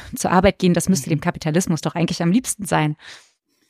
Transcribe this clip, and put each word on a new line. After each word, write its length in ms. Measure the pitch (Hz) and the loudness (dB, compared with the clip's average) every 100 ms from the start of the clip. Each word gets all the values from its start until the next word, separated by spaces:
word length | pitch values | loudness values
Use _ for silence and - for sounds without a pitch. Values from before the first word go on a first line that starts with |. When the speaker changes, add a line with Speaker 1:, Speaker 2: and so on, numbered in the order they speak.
| - | -8
Speaker 1:
zur 180 | - - | -6 2
Arbeit 260 | 180 190 - | 4 4 4
gehen, 160 | 185 | 2
das 160 | 170 175 | 2 2
müsste 180 | 190 - | 0 0
Speaker 2:
Mhm. 60 | |
Speaker 1:
dem 60 | 151 | -2
Kapitalismus 580 | 175 - 156 160 - 156 | -2 -4 -2 0 0 -2
doch 140 | 160 | -2
eigentlich 280 | 170 170 170 | -2 -2 0
am 80 | 170 | 2
liebsten 360 | 185 - - - | 0 0 -8 -2
sein. 300 | 160 151 151 - - _ _ _ _ | 0 0 -4 -12 -20 _ _ _ _